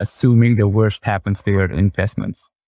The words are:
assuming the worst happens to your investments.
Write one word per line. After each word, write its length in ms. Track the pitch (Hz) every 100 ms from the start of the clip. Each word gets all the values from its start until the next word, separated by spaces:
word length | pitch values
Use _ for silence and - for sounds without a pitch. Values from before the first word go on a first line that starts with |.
assuming 560 | 104 - 127 117 117 110
the 120 | 101
worst 360 | 104 107 -
happens 360 | 113 98 101 98
to 80 | -
your 140 | 98
investments. 880 | 92 - 98 - 104 - 98 - - _